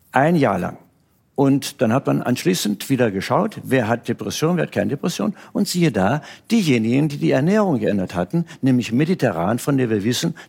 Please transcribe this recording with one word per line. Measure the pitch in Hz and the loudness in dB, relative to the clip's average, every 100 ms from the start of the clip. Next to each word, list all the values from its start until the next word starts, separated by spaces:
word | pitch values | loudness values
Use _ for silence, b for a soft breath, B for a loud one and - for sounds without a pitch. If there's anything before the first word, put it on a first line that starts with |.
| _ | _
Ein | 127 151 175 | 2 4 4
Jahr | 127 92 | 2 0
lang. | 92 104 - _ _ _ _ - | -4 -8 -20 _ _ _ _ 0
Und | 139 139 - - | 2 2 -2 -2
dann | 113 | 0
hat | 127 139 | 0 0
man | 139 | -2
anschließend | 120 123 - 180 208 202 - | -2 -2 0 0 -2 -4 -2
wieder | 131 117 | 0 2
geschaut, | 190 - 143 214 - | 0 0 0 0 -6
wer | 110 127 107 | -2 0 0
hat | 120 - | -2 -4
Depression, | 113 104 - 156 175 | -6 -6 -2 -2 0
wer | 147 | -2
hat | |
keine | - 98 | -2 -2
Depression. | 139 185 - 208 B B | -4 -4 -4 -4 B B
Und | - 196 | -4 -2
siehe | 180 165 | 0 0
da, | 104 95 151 B B - | 2 0 0 B B -2
diejenigen, | 226 165 123 110 131 151 | 0 2 2 2 2 0
die | 143 | 0
die | 160 | 0
Ernährung | 139 156 214 202 127 | 2 2 2 2 0
geändert | 104 101 90 | 0 0 -2
hatten, | 87 85 170 165 B | -4 -2 -2 -4 B
nämlich | 131 123 113 | 2 2 2
mediterran, | 117 160 185 123 82 87 120 | 0 0 0 0 0 -2 -2
von | - 139 | 0 0
der | 120 | 0
wir | 110 | 0
wissen, | 104 120 170 B | 0 -2 -4 B